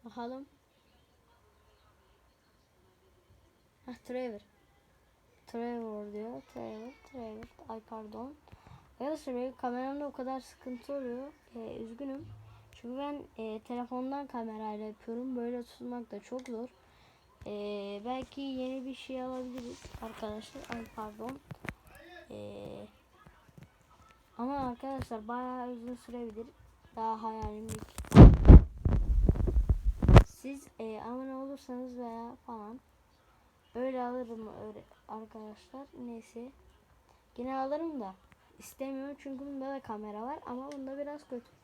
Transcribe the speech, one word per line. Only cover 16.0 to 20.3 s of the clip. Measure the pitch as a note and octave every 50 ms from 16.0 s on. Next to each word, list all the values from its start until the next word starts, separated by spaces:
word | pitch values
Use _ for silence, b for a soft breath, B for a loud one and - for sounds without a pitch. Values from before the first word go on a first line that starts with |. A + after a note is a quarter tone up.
| A#3 -
da | G#3+ G3+
çok | G#3 - A#3+ C4 C4
zor. | B3+ A#3 A3 A#3+ B3 - B B B B B B B B B B B B - -
Ee, | G#3 G#3 G#3 G#3 G#3 G#3 G3+ G3+ G3+ G3+ G3+ G#3
belki | A#3+ B3+ C4 C4 - - C#4
yeni | C#4 C4+ C4 B3+ B3+ B3+ C4 C4+ B3
bir | C4+ B3+
şey | - - - C4 B3+ B3+
alabiliriz | B3+ B3+ B3+ B3+ B3+ B3 B3+ A#3 A#3+ C4+ - - - - -
arkadaşlar. | A3+ A3+ A3 - A3+ G#3+